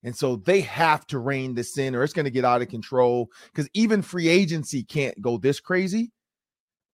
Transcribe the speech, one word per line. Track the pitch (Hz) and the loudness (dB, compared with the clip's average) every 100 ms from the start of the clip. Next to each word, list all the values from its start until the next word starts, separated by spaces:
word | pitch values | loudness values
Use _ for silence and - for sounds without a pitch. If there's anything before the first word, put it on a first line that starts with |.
And | 117 | -12
so | 123 139 120 | -4 -2 -2
they | 98 196 | 2 2
have | 143 - 160 151 - | 2 0 2 2 -2
to | 139 | -6
rein | 120 139 131 120 | -4 -4 -4 -6
this | 117 - | -6 -4
in, | 135 123 | -4 0
or | |
it's | 147 | -2
gonna | 170 143 | -2 -2
get | 127 | 0
out | 127 120 | 2 2
of | 120 | 0
control, | 117 107 131 123 123 117 _ - | -8 -4 2 4 4 -2 _ -12
'cause | - 143 | -8 -4
even | 202 220 214 | 0 2 2
free | - 180 160 | 0 -2 4
agency | 175 190 160 147 143 | 4 4 0 -4 -6
can't | 110 156 135 - | -4 -4 -4 -2
go | 110 117 | -4 0
this | 127 143 | 0 0
crazy. | - 185 185 208 233 _ _ _ _ _ _ _ _ | -2 -2 0 -2 -4 _ _ _ _ _ _ _ _